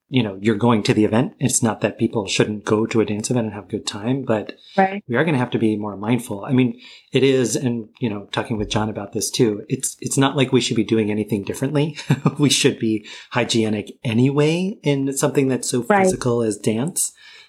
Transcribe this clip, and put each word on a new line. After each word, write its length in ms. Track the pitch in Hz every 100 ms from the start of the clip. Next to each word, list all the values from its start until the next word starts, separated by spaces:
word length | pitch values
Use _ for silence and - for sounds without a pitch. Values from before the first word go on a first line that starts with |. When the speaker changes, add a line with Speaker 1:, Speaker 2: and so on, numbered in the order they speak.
| -
Speaker 1:
you 140 | 127
know, 160 | 107 95
you're 140 | 104
going 280 | 104 117 113
to 100 | 101
the 100 | 107
event. 280 | 107 110 139 -
It's 220 | 131 -
not 180 | 117 104
that 180 | 107 -
people 280 | 113 117 95
shouldn't 360 | - 113 104
go 220 | - 107 110
to 140 | 117
a 40 |
dance 260 | 104 104 107
event 160 | 123 110
and 80 |
have 100 | 104
a 40 | 92
good 180 | 104 -
time, 360 | 107 107 135
but 300 | 117 107 98 - - -
Speaker 2:
Right. 260 | 190 202 -
Speaker 1:
we 80 | 120
are 80 |
gonna 140 | 165 139
have 120 | 123
to 60 | 120
be 180 | 110 107
more 200 | 104 98
mindful. 480 | 104 120 - 101
I 80 | -
mean, 260 | 127 127 - - - _
it 120 | 131
is, 320 | 131 131 120 104
and, 320 | 131 120 107 -
you 100 | 120
know, 160 | 104 98
talking 260 | - 107 110
with 100 | 101
John 200 | 110 107
about 240 | 101 101
this 180 | 107 -
too, 340 | - 120 104 -
it's, 280 | 131 - -
it's 180 | 123 -
not 180 | 135 143
like 160 | 127
we 80 | 127
should 160 | 117 113
be 80 |
doing 260 | 101 110 104
anything 320 | 104 107 107
differently. 540 | 98 - 135 151 156 147 - 131
<laughs> 220 | 147 -
We 120 | 143
should 280 | - 135 -
be 280 | 113 107 - - -
hygienic 640 | 127 110 117 110 107 - -
anyway 760 | - 110 131 139 147 170 185 233
in 340 | 147 143 135 139
something 320 | 147 139 135
that's 200 | 123 -
so 120 | 123
Speaker 2:
Right. 200 | 120 202
Speaker 1:
physical 380 | 180 - 123 120
as 160 | 113 104
dance. 540 | - 110 143 - - - - -